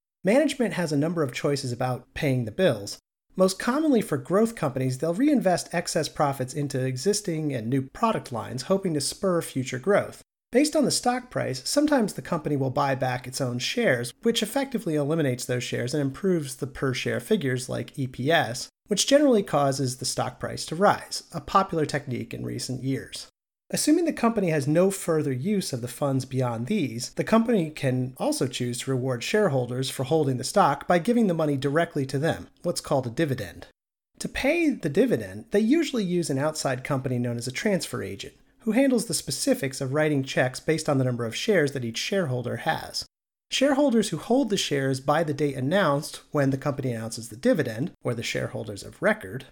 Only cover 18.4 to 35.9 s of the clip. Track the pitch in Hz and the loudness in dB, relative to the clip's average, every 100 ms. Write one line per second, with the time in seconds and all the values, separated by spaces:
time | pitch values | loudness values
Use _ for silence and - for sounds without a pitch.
18.4 | 113 120 - _ - 196 - 277 294 226 | 2 -4 -10 _ -4 -2 4 6 6 4
19.4 | 196 147 139 135 131 127 - - 120 - | 4 2 2 2 -2 -4 -6 -4 -4 -6
20.4 | 107 120 - 160 202 - - - - 160 | -8 -8 -6 2 4 2 -2 -12 -8 -12
21.4 | - 196 190 165 147 147 131 117 113 123 | 0 2 2 0 0 -2 -4 -6 -6 -8
22.4 | 123 120 - 127 127 127 92 - - _ | -8 -6 -6 -4 -4 -4 -6 -14 -16 _
23.4 | _ _ - - - 330 320 - 233 226 | _ _ -6 0 4 4 2 0 0 2
24.4 | 185 156 135 160 190 190 - 160 143 127 | 2 2 2 4 4 2 0 0 0 -2
25.4 | 165 208 - 123 117 - 143 135 127 127 | 0 -2 -2 -4 -6 -4 0 0 -2 -2
26.4 | 123 113 120 214 131 113 - - - 220 | -2 -2 -2 -2 -2 -4 -8 -4 2 2
27.4 | 226 220 160 - 139 127 127 - 220 302 | 4 2 0 -2 0 0 -2 -4 -2 0
28.4 | 170 - 123 120 - 131 131 120 - 214 | -2 -2 -4 -4 -4 -2 -2 -4 0 2
29.4 | 202 135 120 127 131 - 127 160 139 127 | 4 2 0 -2 -4 -4 0 2 2 0
30.4 | 123 208 165 - - 180 165 240 214 165 | 2 4 4 4 2 2 4 4 4 2
31.4 | 151 143 143 151 170 151 131 139 160 90 | 2 0 0 2 0 0 -2 0 0 -2
32.4 | 87 _ 175 - - 143 123 117 160 127 | -6 _ -6 -4 0 0 0 0 0 -2
33.4 | 92 87 - _ _ _ _ - 220 - | -6 -12 -20 _ _ _ _ -12 -8 -2
34.4 | 262 339 320 214 156 139 247 143 98 98 | 0 2 2 2 0 2 4 2 -2 -12
35.4 | - 208 220 330 302 | -2 2 4 4 2